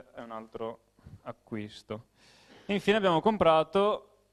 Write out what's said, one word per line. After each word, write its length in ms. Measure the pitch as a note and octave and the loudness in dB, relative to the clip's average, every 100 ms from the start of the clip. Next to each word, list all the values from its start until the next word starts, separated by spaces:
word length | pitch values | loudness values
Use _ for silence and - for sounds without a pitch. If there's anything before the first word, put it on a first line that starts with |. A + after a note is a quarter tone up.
| - | -10
è 80 | - | -16
un 100 | A#2 | -14
altro 500 | A2+ A2+ A2+ A2+ A#2 _ _ - - | -14 -14 -10 -10 -10 _ _ -20 -20
acquisto. 840 | C3 - - A2 G#2 - - G#2+ - _ - - - - - | -16 -16 -12 -10 -10 -14 -14 -14 -16 _ -20 -20 -20 -14 -6
Infine 300 | G3+ G3+ G#3+ | -2 2 2
abbiamo 240 | F#3+ E3 | 4 2
comprato 1040 | G#3+ G#3 E3+ D#3+ D#3 G3 G3+ G#3 - _ _ | 2 4 4 4 2 0 0 -2 -8 _ _